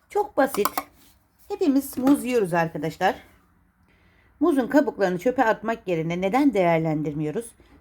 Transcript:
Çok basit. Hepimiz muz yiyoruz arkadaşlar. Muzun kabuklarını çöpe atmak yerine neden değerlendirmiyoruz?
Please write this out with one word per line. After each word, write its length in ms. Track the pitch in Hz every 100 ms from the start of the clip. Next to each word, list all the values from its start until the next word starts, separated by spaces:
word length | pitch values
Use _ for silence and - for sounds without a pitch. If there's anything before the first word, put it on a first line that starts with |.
| _
Çok 280 | 403 415 -
basit. 320 | 262 - 208 - - _ - _ _ _ -
Hepimiz 500 | 403 349 269 277 -
muz 260 | 254 285
yiyoruz 300 | 233 240 185
arkadaşlar. 600 | 170 165 165 156 - 190 262 - _ _ _ _ _ _ _ _ _ _ -
Muzun 260 | 320 277 220
kabuklarını 520 | 294 254 - 190 180
çöpe 260 | 254 247
atmak 440 | 226 208 220 226 -
yerine 320 | 165 160 175
neden 340 | 190 240 294
değerlendirmiyoruz? 920 | 202 175 165 160 156 156 151 151 180 - _ _ -